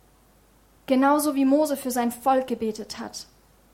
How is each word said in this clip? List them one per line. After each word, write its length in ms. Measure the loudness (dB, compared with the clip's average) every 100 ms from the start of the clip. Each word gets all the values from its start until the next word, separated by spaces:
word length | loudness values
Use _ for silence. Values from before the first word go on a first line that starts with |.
| _ _ _ _ _ _ _ _ 0
Genauso 460 | 2 4 2 0 0
wie 100 | 4
Mose 320 | 4 2 -2
für 140 | -4
sein 200 | -4 -4
Volk 360 | -2 0 0 0
gebetet 500 | -4 -4 -6 -10 -12
hat. 300 | -14 -14 -20 _ _ _ _